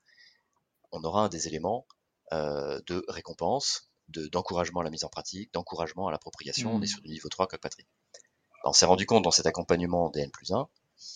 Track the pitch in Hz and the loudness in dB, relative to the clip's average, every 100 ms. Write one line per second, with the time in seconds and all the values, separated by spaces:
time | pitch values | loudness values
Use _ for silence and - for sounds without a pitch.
0 | _ _ - _ _ _ _ _ - 82 | _ _ -20 _ _ _ _ _ -14 -6
1 | 80 101 107 82 80 78 87 120 - _ | 0 2 2 0 -6 -4 -2 -4 -6 _
2 | _ _ - 80 76 73 71 71 - 87 | _ _ -4 -2 0 -2 -2 -6 -4 -4
3 | - 85 - - 87 135 - - _ _ | -4 -8 -10 -2 0 0 -2 -4 _ _
4 | - 80 78 87 - 87 85 87 80 80 | -14 -10 -4 -4 0 0 0 -2 -4 -4
5 | 82 85 - 92 110 85 - 80 80 92 | -6 -8 -10 -10 -6 -6 -6 -4 -4 -2
6 | 95 73 - - 71 - 113 110 - - | -4 -4 -8 -12 -6 -4 0 0 0 -6
7 | 80 78 76 - 95 80 - - _ _ | -8 -10 -8 -2 -2 -2 -8 -10 _ _
8 | _ - _ _ _ - - - 90 92 | _ -20 _ _ _ -4 4 6 8 6
9 | 98 113 87 - 82 85 - 87 87 87 | 6 6 6 4 4 0 2 2 4 2
10 | 82 73 69 - - 107 143 _ _ - | 2 0 -4 -6 -2 -2 -2 _ _ -18
11 | - | -16